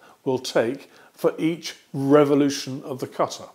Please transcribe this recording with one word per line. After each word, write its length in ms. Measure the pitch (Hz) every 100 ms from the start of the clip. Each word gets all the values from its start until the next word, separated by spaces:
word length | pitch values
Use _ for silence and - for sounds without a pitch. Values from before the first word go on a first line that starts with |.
| - _
will 140 | 139 127
take 520 | - 160 117 139 - - -
for 220 | - 170 -
each 380 | 147 165 - - _
revolution 920 | 139 135 147 143 143 143 139 - 131
of 140 | 131 127
the 80 | 139
cutter. 400 | - 156 - -